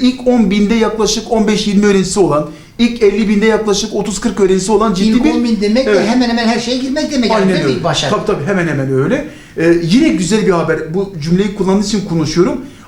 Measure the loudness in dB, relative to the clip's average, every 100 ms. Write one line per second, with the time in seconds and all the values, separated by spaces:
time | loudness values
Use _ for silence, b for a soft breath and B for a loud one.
0 | -2 -2 0 2 2 2 0 2 0 0
1 | -2 -4 -2 0 0 0 0 2 2 2
2 | 0 0 2 0 -2 B B B -2 2
3 | 2 2 2 2 2 2 0 -2 -2 -4
4 | -4 -4 -4 0 2 2 2 0 2 0
5 | 2 2 2 0 0 0 0 0 2 2
6 | 2 2 2 0 0 0 -2 -4 -4 -4
7 | -2 0 0 2 2 0 0 -2 -2 -2
8 | -2 -2 -2 -2 -2 -2 -2 -2 -2 0
9 | 0 -2 -6 B B B 2 2 2 2
10 | 4 2 0 0 2 0 0 -4 -4 -4
11 | -4 -6 -2 0 0 -2 0 0 0 -4
12 | -2 -2 -2 0 0 -2 B B